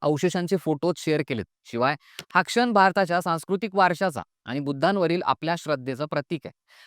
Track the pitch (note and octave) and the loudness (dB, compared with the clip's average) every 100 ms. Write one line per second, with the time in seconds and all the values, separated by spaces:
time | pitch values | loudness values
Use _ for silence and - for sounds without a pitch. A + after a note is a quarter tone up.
0 | D3 D3+ F3+ F3+ F3 F#3+ D#3+ D3+ F3 F3 | 0 2 0 0 -2 -2 0 0 0 -2
1 | E3 D3+ C#3+ A#2 - _ - A#3 A#3+ D3 | 0 0 0 -4 -6 _ -8 0 0 0
2 | _ - - F#3 F3+ A#3+ A#3+ G3+ F#3+ G3 | _ -20 0 0 2 0 2 4 4 4
3 | F3 F3 F3 E3 - F#3+ A3 F#3+ F3+ E3 | 0 0 0 -4 -2 -4 -2 2 2 2
4 | F#3+ C3 - _ - C3+ C#3 C#3 E3 G3+ | -2 -4 -10 _ -8 -4 -4 0 0 2
5 | E3 F3 - C3 D#3+ E3+ D#3 C#3 B2+ B2+ | 2 2 0 -2 -2 -4 -2 -4 -4 -6
6 | D3+ D3 - D#3+ - - _ - | -4 -6 -4 -8 -10 -18 _ -20